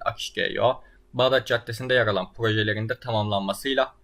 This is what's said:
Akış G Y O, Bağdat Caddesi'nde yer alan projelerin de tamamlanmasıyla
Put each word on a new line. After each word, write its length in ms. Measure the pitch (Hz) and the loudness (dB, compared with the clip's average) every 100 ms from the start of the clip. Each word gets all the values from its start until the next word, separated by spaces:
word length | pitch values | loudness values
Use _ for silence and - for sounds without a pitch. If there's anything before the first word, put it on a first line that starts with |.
Akış 280 | - 110 - | -6 -4 -8
G 100 | - | -4
Y 200 | - 98 | -4 2
O, 220 | 113 131 - - _ | 0 0 -8 -20 _
Bağdat 340 | 123 127 131 - | 0 4 4 2
Caddesi'nde 480 | 120 - 113 127 | -2 -2 -8 0
yer 120 | 127 107 | 2 4
alan 260 | 95 95 | 0 -2
projelerin 560 | - 113 107 107 107 113 | -4 0 0 0 -2 -4
de 120 | 127 | -6
tamamlanmasıyla 920 | 127 110 104 101 98 101 139 135 131 - | -2 -2 0 0 -2 -4 -2 0 0 -4